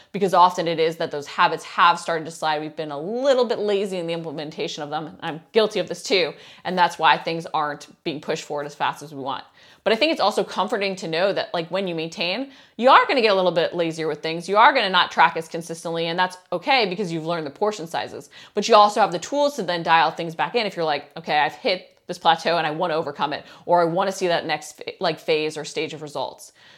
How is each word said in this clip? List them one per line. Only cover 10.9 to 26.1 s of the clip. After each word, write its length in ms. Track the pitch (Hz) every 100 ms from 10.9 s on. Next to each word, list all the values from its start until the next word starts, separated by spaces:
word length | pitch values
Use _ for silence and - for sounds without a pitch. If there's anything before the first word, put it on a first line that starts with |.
to 140 | 185 170
know 240 | 160 196
that, 200 | 160 -
like, 160 | 175 170
when 160 | 185 190
you 80 | 165
maintain, 560 | 160 180 247 202 269 - - -
you 120 | 247
are 160 | 302
gonna 160 | 349 294
get 120 | 220
a 20 |
little 160 | 190 180
bit 240 | 170 160
lazier 320 | 170 170 160 156
with 160 | 151
things. 260 | 160 165 175
You 80 | 202
are 160 | 262
gonna 180 | 269 202
not 200 | 185 -
track 260 | - 165 165
as 120 | 160
consistently, 580 | 165 165 165 175 165 165
and 100 | 175
that's 220 | 180 - _
okay 360 | 180 262 269 208
because 220 | 180 185
you've 160 | 165 156
learned 200 | 175 147
the 40 |
portion 380 | - 208 208 165
sizes. 420 | 135 101 110 - - -
But 140 | - 208
you 80 | 214
also 240 | 208 220
have 100 | 196
the 80 | 175
tools 380 | - 285 285 285
to 80 |
then 180 | 175 175
dial 300 | 170 165 160
things 240 | 165 165 165
back 180 | 151
in 120 | 240 208
if 100 | 175
you're 80 |
like, 260 | 156 147 - 165
"Okay, 200 | 160 151
I've 180 | 147
hit 340 | - 208 185 - _ -
this 120 | -
plateau 400 | 175 165 - 170
and 80 | 160
I 60 |
wanna 220 | 156 180
overcome 380 | 156 143 143 151
it," 120 | 139 - - -
or 140 | 175
"I 40 |
wanna 260 | 170 170 190
see 160 | 185 180
that 180 | 165
next 280 | 160 151 -
fa-, 200 | - - -
like, 220 | 185 156
phase 360 | - 156 156 156
or 80 |
stage 300 | 156 - 151
of 80 | 147
results." 500 | 151